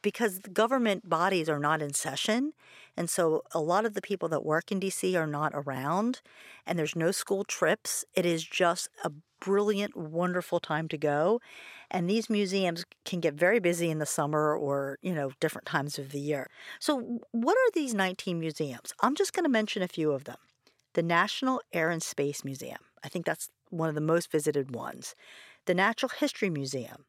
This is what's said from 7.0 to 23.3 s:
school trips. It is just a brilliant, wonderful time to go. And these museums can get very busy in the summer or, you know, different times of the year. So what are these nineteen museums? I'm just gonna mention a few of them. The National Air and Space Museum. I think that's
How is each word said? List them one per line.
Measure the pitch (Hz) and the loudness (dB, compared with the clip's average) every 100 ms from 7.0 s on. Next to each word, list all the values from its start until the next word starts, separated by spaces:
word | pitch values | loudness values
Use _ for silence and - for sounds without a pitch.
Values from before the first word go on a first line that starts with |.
| 165 | 0
school | - - 196 | 0 -2 -2
trips. | 202 - 160 185 - - - | -2 0 2 2 -2 -6 -2
It | - 175 | 0 2
is | 165 | 0
just | 160 - 175 170 - - | -2 2 2 2 -6 -6
a | 170 147 _ _ | -6 -6 _ _
brilliant, | 190 196 208 196 202 - | 0 2 2 0 -2 -6
wonderful | 156 165 180 180 - 175 | -6 -2 0 0 0 -2
time | - 156 160 | 0 -2 -2
to | 151 | 0
go. | 151 143 170 233 - - - - - | 2 4 4 2 -2 -20 -20 -20 -6
And | 185 175 | -2 2
these | 220 220 | 0 2
museums | 214 196 196 185 170 175 _ | 0 2 2 0 -2 -10 _
can | - 180 | -6 0
get | 165 | 0
very | 143 175 226 | 4 4 4
busy | 175 170 170 | 2 2 0
in | 156 | 0
the | 147 | -2
summer | - 147 151 151 151 | 0 2 2 2 2
or, | 143 139 139 135 | 0 0 -2 -4
you | 185 | -4
know, | 165 139 135 | -2 -4 -2
different | 156 - - | -2 -2 -2
times | 156 143 147 | -2 -2 -6
of | 139 | -8
the | 143 | -6
year. | 143 143 - - - - | -2 -4 -4 -14 -18 -6
So | - 277 226 240 - | -2 -2 -2 -8 -4
what | 233 247 | 0 2
are | 453 508 | 4 4
these | 339 277 | 2 -2
nineteen | 214 190 185 - 170 | 0 0 0 -4 -2
museums? | 160 151 147 120 - - | -2 -4 -6 -6 -12 0
I'm | 233 | 0
just | 302 392 | 2 0
gonna | - 330 | 2 2
mention | 233 214 208 | 2 2 -2
a | 180 | -2
few | - 151 | 0 0
of | 135 | 0
them. | 139 127 _ _ _ _ _ | -4 -16 _ _ _ _ _
The | - | 0
National | 170 170 202 - 262 262 - | 4 4 4 0 -2 -2 -4
Air | 175 160 | -2 0
and | 165 | 0
Space | - - 143 143 | -4 -2 -2 -4
Museum. | 139 135 127 - _ _ | -10 -10 -12 -14 _ _
I | - | -8
think | 180 | -6
that's | 165 | -4